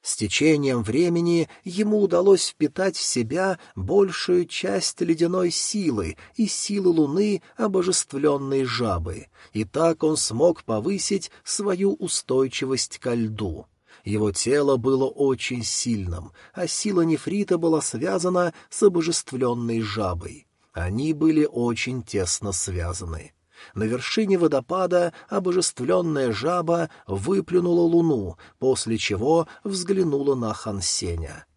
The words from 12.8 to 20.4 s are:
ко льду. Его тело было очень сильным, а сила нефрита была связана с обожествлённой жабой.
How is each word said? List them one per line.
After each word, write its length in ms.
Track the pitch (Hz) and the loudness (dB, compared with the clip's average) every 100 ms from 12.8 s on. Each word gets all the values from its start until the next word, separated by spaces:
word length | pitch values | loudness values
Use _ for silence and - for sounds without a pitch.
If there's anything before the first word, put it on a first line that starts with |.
| - - | -4 -6
ко 160 | 127 | -4
льду. 520 | 120 110 107 101 76 - _ _ - | -2 -2 -4 -6 -8 -14 _ _ -14
Его 260 | - 104 107 | -4 0 0
тело 460 | 98 117 143 143 131 | 0 0 2 4 2
было 300 | 127 135 131 | 2 2 0
очень 580 | - 139 127 - 123 | 2 0 2 -4 -6
сильным, 680 | 110 - 123 110 92 85 80 - - | -6 -4 -2 -2 -4 -8 -12 -20 -18
а 140 | - 180 | -8 -6
сила 340 | - 214 185 | -4 0 2
нефрита 560 | 165 151 - 202 196 175 | 2 0 -2 -4 0 2
была 240 | 165 156 | 2 2
связана 720 | - 113 165 190 180 180 175 - - | 0 -4 -2 -2 0 0 0 -4 -14
с 140 | - | 4
обожествлённой 1000 | 208 175 165 165 - 127 123 120 117 113 | 4 4 0 -2 -4 -2 0 0 -2 -2
жабой. 680 | 107 107 98 87 - - | -2 -2 -2 -4 -8 -16